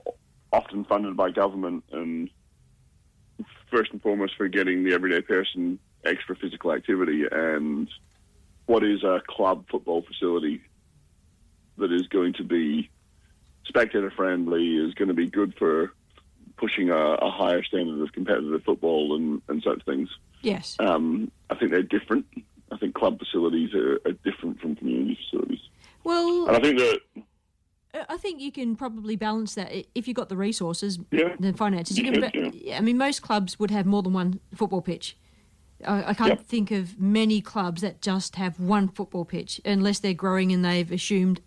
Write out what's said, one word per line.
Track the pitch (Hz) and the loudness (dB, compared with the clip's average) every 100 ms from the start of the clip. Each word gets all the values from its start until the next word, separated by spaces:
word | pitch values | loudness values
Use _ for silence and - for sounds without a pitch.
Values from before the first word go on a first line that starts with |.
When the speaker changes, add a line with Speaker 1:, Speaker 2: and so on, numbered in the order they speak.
| - | -10
Speaker 1:
o-, | - _ _ - | -12 _ _ 0
often | 110 - 101 101 | 0 0 -6 0
funded | 104 104 92 | 0 0 0
by | 92 | 0
government, | 92 98 98 87 87 - | 2 0 0 -4 -6 -8
and | 73 82 82 87 _ _ _ _ _ _ _ _ _ _ - - - - | -8 -6 -6 -8 _ _ _ _ _ _ _ _ _ _ -16 -16 -16 -2
first | 120 110 | 0 0
and | 104 | -2
foremost | 110 101 98 - | -2 0 -2 -2
for | 98 | -2
getting | 98 92 90 | 0 0 2
the | 92 | 2
everyday | 90 92 87 | 2 2 0
person | - 95 95 90 87 92 _ _ 82 | 2 0 0 -2 -2 -4 _ _ -4
extra | 92 - 92 | -4 -6 -8
physical | 92 - 87 | -8 -4 -2
activity, | 71 - 95 85 76 73 | -2 0 2 2 2 0
and | 78 80 76 76 73 76 - _ _ _ _ _ _ - | 0 0 0 -2 -2 -4 -10 _ _ _ _ _ _ 2
what | 113 | 4
is | 104 101 | 4 2
a | 101 90 - | 2 0 -2
club | - 95 85 - | 0 2 2 -2
football | - - 82 | -6 -2 -2
facility | 82 - 90 85 78 - - _ _ _ _ _ _ _ _ _ _ - | -2 -4 0 0 0 -4 -10 _ _ _ _ _ _ _ _ _ _ -4
that | 95 | 0
is | 87 90 | 0 2
going | 98 90 | 2 2
to | - | 0
be | 90 87 78 73 - _ _ _ _ _ _ _ - | 0 0 2 -2 -4 _ _ _ _ _ _ _ -2
spectator | 120 110 107 98 | 0 2 0 -2
friendly, | - 95 87 85 82 85 80 | 0 0 0 0 0 2 0
is | 78 | 0
gonna | - 98 85 | 0 0 2
be | 85 | 0
good | 101 101 - | 0 -2 0
for | 85 80 - - _ - _ _ - - | 2 2 0 -6 _ -20 _ _ -18 -6
pushing | 110 - 90 | -4 0 2
a, | 80 76 78 | 2 2 2
a | 98 | 0
higher | 98 92 87 | 0 2 2
standard | - 95 82 76 | 0 -2 -2 -2
of | 76 | -4
competitive | - 92 64 76 78 | -4 0 0 0 -2
football | - - 82 80 76 76 | 0 0 2 2 0 0
and, | 80 73 - | -2 -4 -4
and | 76 | -2
such | - - | 0 -2
things. | - 67 - - _ - | -2 -4 -4 -10 _ -6
Speaker 2:
Yes. | 226 185 - - | -4 -4 -6 -2
Speaker 1:
Um, | 95 80 80 131 220 _ - | 2 2 2 0 -4 _ -8
I | - | -2
think | 110 | 2
they're | 85 | 2
different. | 190 208 - 254 - - - _ - | 2 0 0 -2 -2 -12 -16 _ -14
I | - | -6
think | 104 | -4
club | - 98 - | 0 0 0
facilities | - 90 85 82 80 | -4 0 2 2 0
are, | 101 64 69 80 | 2 2 0 -2
are | - | -2
different | - - 85 - | -6 -4 -8 -6
from | - - | -6 -4
community | - - - - - | -2 -2 -2 -4 -6
facilities. | - - - - _ - _ | -6 -4 -6 -10 _ -20 _
Speaker 2:
Well, | 339 339 339 349 339 | -2 2 2 2 4
Speaker 1:
And | 113 | 4
I | |
think | 143 127 | 6 4
that | 120 107 _ - - _ _ _ _ _ _ 294 | 4 2 _ -20 -20 _ _ _ _ _ _ -10
Speaker 2:
uh, | - | -8
I | 339 | -6
think | 403 311 | -6 -6
you | 277 | -8
can | 277 240 220 | -4 -4 -2
probably | 262 220 214 214 | -6 -8 -4 -2
balance | 214 220 214 - | -2 -2 -4 -6
that | 185 | -8
i-, | 160 - 247 | -8 -8 -6
if | 247 | -4
you've | 247 | -4
got | 208 | -4
the | 190 | -2
resources, | 202 220 170 170 202 180 - | -2 -2 -2 -2 -4 -6 -2
Speaker 1:
Yeah. | 156 170 180 | 0 2 0
Speaker 2:
the | 190 | -2
finances. | 185 208 185 170 196 | 0 0 0 -2 -2
You | 240 | 2
Speaker 1:
You | |
Speaker 2:
can | 247 | 2
Speaker 1:
could, | 254 | 0
Speaker 2:
ba-, | 294 | -2
Speaker 1:
yeah. | - | -4
Speaker 2:
yeah, | - - 139 | -6 -8 0
I | |
mean, | 220 247 | 2 2
most | 277 285 | 2 -2
clubs | - 208 185 - | -2 0 0 -2
would | 208 | 0
have | 208 190 | 2 2
more | 202 | 2
than | 185 | 2
one | 185 180 185 - | 2 2 -2 -6
football | 185 208 190 | -4 -2 -2
pitch. | 180 170 - - _ _ _ _ _ - - | -2 -6 -8 -14 _ _ _ _ _ -10 -2
I, | 202 180 | 0 0
I | |
can't | 208 226 | 2 2
Speaker 1:
Yep. | - - | 2 0
Speaker 2:
think | 240 196 | -2 0
of | 208 175 202 | -2 -4 -2
many | 196 214 220 214 | 2 4 4 2
clubs | - 220 180 170 | 0 -4 -2 -2
that | 196 - | -4 -4
just | 202 190 - - | -2 -2 -2 -4
have | 185 170 | -4 -2
one | 180 208 190 | 2 4 2
football | - 190 175 170 | -2 -6 -6 -6
pitch, | 185 - - 202 | -6 -8 -6 0
unless | 196 196 202 | 2 2 2
they're | 202 | 0
growing | 165 190 190 185 | 0 0 2 2
and | 180 180 | 2 2
they've | 175 170 | 2 0
assumed | 175 - 202 185 180 | -2 0 2 4 2